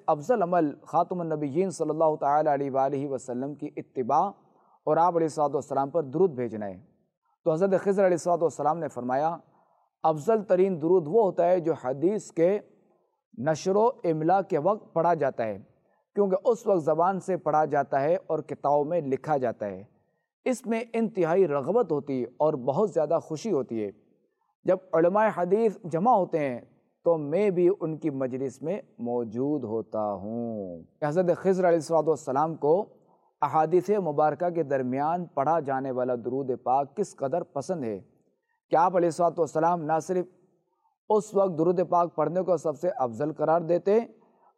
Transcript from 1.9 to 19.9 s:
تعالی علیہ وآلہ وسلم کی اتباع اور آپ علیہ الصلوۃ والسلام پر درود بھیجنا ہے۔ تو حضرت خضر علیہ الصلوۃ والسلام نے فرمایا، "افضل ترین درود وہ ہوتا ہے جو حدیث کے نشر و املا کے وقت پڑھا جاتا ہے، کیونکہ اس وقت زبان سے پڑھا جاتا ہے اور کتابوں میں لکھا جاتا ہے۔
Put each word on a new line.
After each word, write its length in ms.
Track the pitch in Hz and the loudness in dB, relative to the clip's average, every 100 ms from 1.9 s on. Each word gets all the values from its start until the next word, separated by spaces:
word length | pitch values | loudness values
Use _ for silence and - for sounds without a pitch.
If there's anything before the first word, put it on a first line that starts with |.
| 156 160 151 | 2 2 2
تعالی 340 | 143 147 156 | 0 2 2
علیہ 180 | 139 139 | 0 0
وآلہ 360 | 131 135 139 143 | 0 0 -2 -4
وسلم 480 | 131 - 120 139 143 | -6 -6 -8 -8 -8
کی 140 | 143 - | -12 -12
اتباع 520 | - - 120 147 190 - _ _ _ _ - | -10 -8 0 0 0 -4 _ _ _ _ -2
اور 120 | 156 | 2
آپ 180 | 170 170 | 4 2
علیہ 100 | 160 | 0
الصلوۃ 280 | 151 143 | 0 -2
والسلام 360 | 143 123 135 139 | -2 -4 -2 -2
پر 140 | 165 | -2
درود 260 | 139 147 190 | -4 0 0
بھیجنا 360 | 123 120 104 104 | 0 -6 -6 -8
ہے۔ 200 | 92 - _ _ _ _ _ | -10 -18 _ _ _ _ _
تو 80 | 170 | -2
حضرت 300 | 160 196 185 | 0 2 2
خضر 240 | 196 196 190 | 2 2 4
علیہ 80 | |
الصلوۃ 280 | 170 175 170 | 2 0 0
والسلام 360 | 160 - 147 170 | 0 0 -2 -2
نے 100 | 147 | -4
فرمایا، 500 | 123 123 131 156 170 - _ _ _ _ _ | -6 -4 0 -2 -4 -12 _ _ _ _ _
"افضل 400 | 160 156 139 226 | -2 0 0 0
ترین 380 | 196 180 196 175 | 2 2 2 2
درود 260 | 160 185 147 | 2 2 4
وہ 160 | 214 | 2
ہوتا 240 | 202 175 170 | 2 2 2
ہے 120 | 185 | 2
جو 140 | 160 | 0
حدیث 580 | 147 127 147 165 208 - | -2 -4 0 0 -2 -6
کے 280 | - 170 202 - _ _ _ _ _ _ - | 0 2 2 -4 _ _ _ _ _ _ -6
نشر 380 | 139 156 185 196 | -2 -2 0 2
و 140 | 226 - | 2 0
املا 380 | 180 156 156 196 | -2 0 2 2
کے 160 | 185 156 | 0 -2
وقت 360 | 160 214 - | 0 -2 -4
پڑھا 200 | 165 165 | -2 0
جاتا 320 | 165 139 120 113 | 2 0 -2 -6
ہے، 120 | 101 - _ _ _ _ - | -6 -14 _ _ _ _ -2
کیونکہ 320 | 202 185 277 | 0 2 2
اس 200 | 226 214 | 0 2
وقت 160 | 190 | 0
زبان 360 | 147 156 175 190 | 2 2 2 0
سے 180 | - 175 | -4 -4
پڑھا 280 | 156 151 156 | 0 0 2
جاتا 360 | 143 139 139 | 0 0 0
ہے 160 | 143 185 - | 0 0 -2
اور 120 | 156 | -6
کتابوں 460 | 143 143 139 147 147 | -6 -6 0 2 2
میں 160 | 175 | -2
لکھا 360 | 143 131 151 147 | -2 -4 -2 -2
جاتا 280 | 123 107 104 | 0 -4 -8
ہے۔ 180 | 92 104 | -8 -16